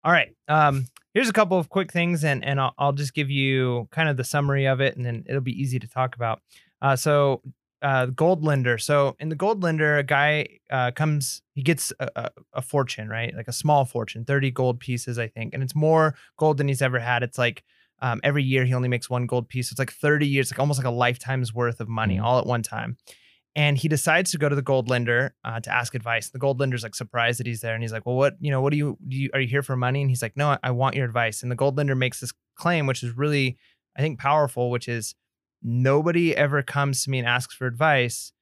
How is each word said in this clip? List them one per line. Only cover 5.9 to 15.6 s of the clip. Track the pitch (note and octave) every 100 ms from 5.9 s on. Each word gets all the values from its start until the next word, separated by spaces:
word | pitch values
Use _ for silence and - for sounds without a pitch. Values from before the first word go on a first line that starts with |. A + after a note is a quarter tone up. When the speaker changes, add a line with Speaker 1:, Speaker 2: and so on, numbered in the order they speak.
| C3 B2+ A#2+
Speaker 1:
about. | A#2 A2 _ - _ _
Uh, | C#3 C3
so, | D#3 D3 C#3+ B2+ C3+ - _ _
uh, | C#3+ C3+ B2+
gold | B2+ D#3+ F3+
lender. | D#3 C#3 B2 A#2
So | - D3 C#3 -
in | D#3
the | D3+
gold | G3 G#3+
lender, | F3 D#3+ D3+ D3
a |
guy, | C#3 C#3+ D3 D3+ - _ _
uh, | C3 B2
comes, | B2 D#3 D3+ B2+ - _
he | -
gets | C3+ D#3 - -
a, | C3+ -
a, | A#2+ - _
a | C3+
fortune, | - C#3+ B2+ - G#2+
right? | A2+ A#2
Like | A2+ A2+
a |
small | A#2+ D3+ D3
fortune, | B2+ A#2+ A2 A2+
thirty | A#2 C#3 C3+
gold | B2+ B2+ B2
pieces, | - A#2+ - A#2+
I | A2+
think. | A#2 A2+
And | -